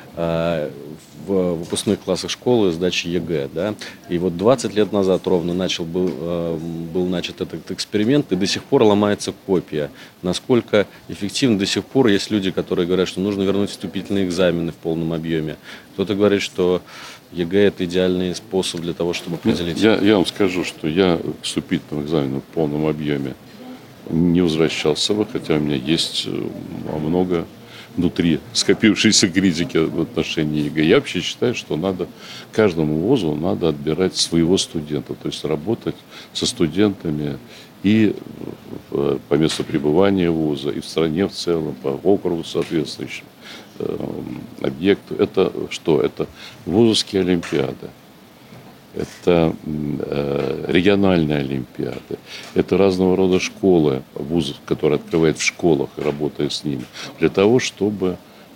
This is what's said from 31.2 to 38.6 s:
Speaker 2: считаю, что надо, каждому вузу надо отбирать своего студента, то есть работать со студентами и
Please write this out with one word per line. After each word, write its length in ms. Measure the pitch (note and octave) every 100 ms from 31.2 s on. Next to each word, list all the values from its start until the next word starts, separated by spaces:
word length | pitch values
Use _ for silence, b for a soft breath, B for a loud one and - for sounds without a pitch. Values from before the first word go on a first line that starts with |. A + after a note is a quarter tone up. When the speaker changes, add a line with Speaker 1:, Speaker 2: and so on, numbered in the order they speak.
Speaker 2:
считаю, 340 | - - B2
что 220 | A2+ - D#2
надо, 300 | F#2 F2+ F2 B B B -
каждому 460 | - G#2+ E2 D2+ D#2
вузу 360 | F#2+ C3+ E2
надо 340 | D2+ F2 G2+ E2+
отбирать 480 | D2 C#2+ D#2+ F#2 -
своего 400 | - E2+ E2 F#2
студента, 560 | - E2 D2+ D2 -
то 140 | D2 D#2+
есть 160 | -
работать 520 | D2+ D#2 E2+ A#2 E2 - - B B
со 140 | - -
студентами 920 | - E2 E2+ G#2 G2 E2+ D2 D2 C2+ B B B -
и 320 | F#2+ A2 G#2+ - - - - -